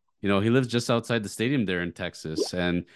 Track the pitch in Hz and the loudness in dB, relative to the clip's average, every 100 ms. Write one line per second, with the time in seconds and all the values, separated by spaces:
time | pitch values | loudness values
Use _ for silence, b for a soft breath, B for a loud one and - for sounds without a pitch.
0 | _ _ 98 98 110 127 123 117 117 117 | _ _ 0 2 4 4 2 0 2 0
1 | 113 117 101 - 117 143 95 90 87 - | 0 -2 -2 -2 0 0 0 0 -2 -4
2 | 90 - 80 78 - 90 90 87 85 | -8 -8 -6 -4 -4 0 0 0 -4